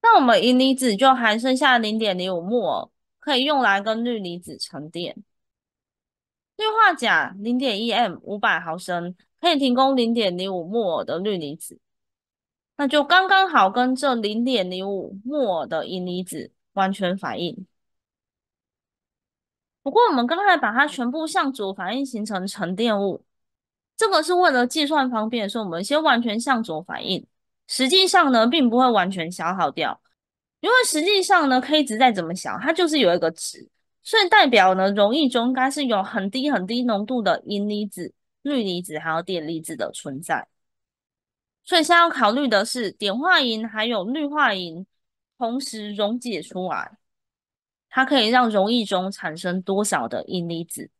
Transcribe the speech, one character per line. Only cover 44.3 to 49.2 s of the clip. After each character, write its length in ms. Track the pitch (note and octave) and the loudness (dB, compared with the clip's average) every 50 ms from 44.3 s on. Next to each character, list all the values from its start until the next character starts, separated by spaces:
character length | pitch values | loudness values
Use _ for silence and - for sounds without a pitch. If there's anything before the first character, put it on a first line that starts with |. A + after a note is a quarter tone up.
| D4 D4+ C#4+ A#3+ G#3 | 0 0 0 0 0
银 320 | F#3+ F3+ E3+ D#3+ E3+ F#3+ _ _ _ _ _ _ _ _ _ _ | -2 -6 -10 -10 -14 -16 _ _ _ _ _ _ _ _ _ _
同 220 | _ A#3+ A3+ A#3+ C4+ | _ -6 -4 -4 -6
时 340 | C4+ - - A3 G#3 G#3 G#3 | -8 -8 -10 -10 -10 -10 -4
溶 260 | G3+ G#3 G#3 A#3 B3 | -4 -2 -2 -2 -4
解 220 | A#3+ A#3+ G#3 D#3 | -6 -6 -6 -6
出 260 | E3+ - - F#3 F#3 | -8 -8 -8 -8 -6
来， 300 | F3+ D3 F2+ - - _ _ _ _ _ _ _ _ _ _ _ _ _ _ _ _ _ _ _ _ | -4 -4 -6 -6 -10 _ _ _ _ _ _ _ _ _ _ _ _ _ _ _ _ _ _ _ _
它 140 | - C4+ B3+ | -2 0 0
可 180 | B3 D4 C4+ | 2 2 2
以 60 | A3 | 4
让 220 | G#3+ A#3+ B3+ B3 A3+ | 4 4 4 4 4
溶 200 | G#3+ G3+ F#3+ G#3 | 2 2 2 2
液 120 | A#3+ B3 G#3+ | 2 0 0
中 260 | G3 G#3 F3+ F#3 F#3+ | 0 -2 -2 -2 -4
产 260 | G3 - | -8 -8